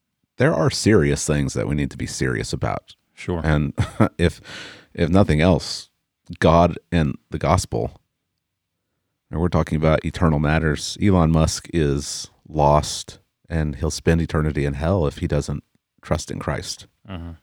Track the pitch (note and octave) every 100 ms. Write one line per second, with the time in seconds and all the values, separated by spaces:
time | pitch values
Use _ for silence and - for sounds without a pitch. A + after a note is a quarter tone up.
0 | _ _ _ - C3+ E3 - - G2 G#2+
1 | C#2+ C#2+ - D2 C2+ - A1+ D2 C2+ -
2 | B1 - C2 A1+ - C2+ A1+ G1+ - -
3 | _ - - F2 E2 D2+ C#2+ - - -
4 | A2 - E2+ - - - - - _ -
5 | E2 F#2 G#2 D2+ F2 D#2+ - - - _
6 | _ _ - E2+ E2 E2 E2+ - - F2
7 | D2+ - _ D#2 D2 F#2 - A1+ A1 -
8 | _ _ _ _ _ _ _ _ _ _
9 | _ _ _ D#2+ F2 D#2 D#2+ D#2 D#2+ D#2
10 | E2+ - E2 D2 D2 D#2 D#2 C#2+ - -
11 | G#2 F2+ D#2+ D#2+ D#2+ - - E2+ D2 C#2+
12 | C#2+ - - _ - D#2 D2 D2 - -
13 | - - _ _ - E2 D2+ C2 D#2 -
14 | - E2 D#2+ D#2+ D#2 D2 C#2+ C#2 D2+ G2
15 | D2 - - D2 C#2+ D2 - _ _ _
16 | - D2+ - - - - - - - _
17 | - F#2 E2+ E2